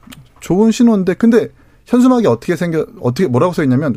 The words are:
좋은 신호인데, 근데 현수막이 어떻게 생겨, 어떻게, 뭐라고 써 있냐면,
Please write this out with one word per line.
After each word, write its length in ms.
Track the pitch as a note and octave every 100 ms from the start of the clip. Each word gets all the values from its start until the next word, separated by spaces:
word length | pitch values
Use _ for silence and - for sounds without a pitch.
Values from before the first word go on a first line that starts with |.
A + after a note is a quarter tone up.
| - - - _
좋은 320 | - F#3 A3+
신호인데, 420 | G#3+ A#3 G#3 F#3
근데 360 | E3+ A#3 A3+ D3+ - _ _ -
현수막이 400 | B3 B3+ B3 G3+
어떻게 300 | A#2 - E3+
생겨, 320 | F3 D#3+ - -
어떻게, 280 | B2 B2+ E3+
뭐라고 260 | A#2+ F3+
써 80 | F3
있냐면, 340 | C#3 B2 D#3